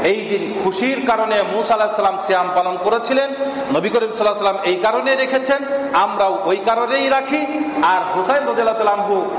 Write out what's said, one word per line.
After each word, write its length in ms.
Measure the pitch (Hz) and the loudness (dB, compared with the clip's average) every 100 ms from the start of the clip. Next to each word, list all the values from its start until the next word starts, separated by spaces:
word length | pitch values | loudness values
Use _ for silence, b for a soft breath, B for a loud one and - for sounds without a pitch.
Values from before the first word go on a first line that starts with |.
এই 180 | 160 214 | 0 0
দিন 400 | 202 202 170 208 | -2 -4 -2 -2
খুশির 400 | 180 185 247 269 254 | -2 0 -2 0 0
কারণে 360 | 226 220 214 196 | 0 2 0 0
মূসা 200 | 196 220 | -2 0
আলাইহিস 220 | 220 214 214 | 2 2 2
সালাম 220 | 196 190 - | 0 0 0
সিয়াম 240 | 185 180 180 | 0 2 0
পালন 220 | 143 143 | 0 0
করেছিলেন, 460 | 143 226 233 262 277 269 269 269 269 269 | 0 0 0 0 0 -2 -4 -4 -2 0
নবী 140 | 185 | 0
করিম 220 | 233 220 | 0 0
সাল্লাল্লাহু 80 | 220 | 0
আলাইহি 240 | 208 202 | 0 2
ওয়াসাল্লাম 200 | 196 190 | 0 0
এই 120 | 180 180 | -2 0
কারণে 400 | 214 233 254 262 | 0 0 0 0
রেখেছেন, 500 | 262 262 262 277 269 277 277 | 0 -2 0 -2 0 -4 0
আমরাও 460 | 180 202 202 196 190 165 | 2 2 2 0 0 0
ওই 120 | 196 | 0
কারণেই 520 | 190 226 240 269 269 | 0 0 0 0 2
রাখি। 360 | 269 269 302 294 302 302 - | 0 0 -2 -2 -2 -2 0
আর 340 | 165 185 - - | 2 2 0 -2
হুসাইন 300 | - 277 233 | 0 0 0
রাদিয়াল্লাহু 300 | 226 226 220 | 0 0 2
তাআলা 140 | 208 | 0
আনহু 380 | 208 202 196 175 | 0 0 0 0